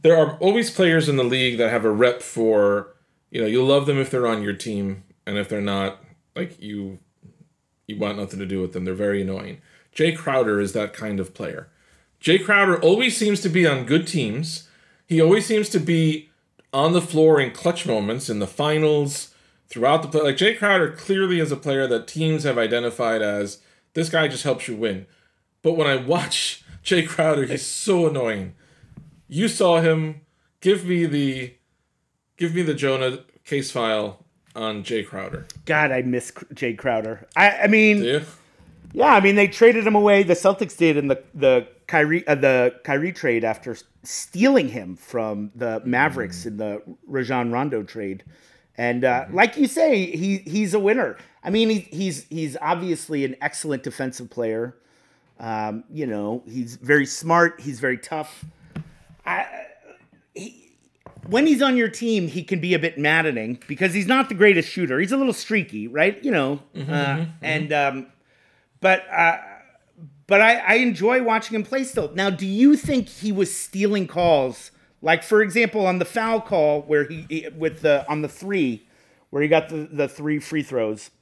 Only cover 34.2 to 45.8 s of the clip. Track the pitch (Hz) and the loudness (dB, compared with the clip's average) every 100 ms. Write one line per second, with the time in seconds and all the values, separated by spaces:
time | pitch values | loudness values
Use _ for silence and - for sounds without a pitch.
34.2 | _ _ _ 117 110 104 95 117 98 95 | _ _ _ -8 -8 -8 -4 -6 -6 -12
35.2 | 95 - - - - 151 151 127 127 123 | -10 -12 -14 -16 -2 0 2 0 -2 -4
36.2 | - - - - 123 104 135 110 110 113 | -6 -18 -20 -8 -6 -4 -2 -2 -4 -12
37.2 | - 160 202 196 202 220 214 208 226 151 | -6 4 4 4 4 6 6 4 0 -2
38.2 | 160 - _ _ - - - - 285 220 | -4 -20 _ _ -20 -20 -14 0 6 6
39.2 | 196 202 202 - 233 226 214 208 208 202 | 6 4 2 6 6 8 4 4 6 6
40.2 | 185 170 - 196 185 - 165 147 143 131 | 4 4 4 2 -4 2 4 4 0 -2
41.2 | - 156 135 127 113 _ - 160 151 165 | -4 2 4 4 0 _ -2 2 2 0
42.2 | 151 143 135 127 123 - - 139 175 180 | 0 2 4 4 2 0 -4 -2 -2 -4
43.2 | 139 117 110 107 127 107 - _ - - | -2 0 -2 -4 -10 -14 -16 _ -14 -12
44.2 | - 175 254 269 135 113 92 90 - 120 | -10 2 4 4 0 -8 -12 -14 -8 -6
45.2 | 110 104 104 117 120 110 | -4 -6 -10 -8 -6 -4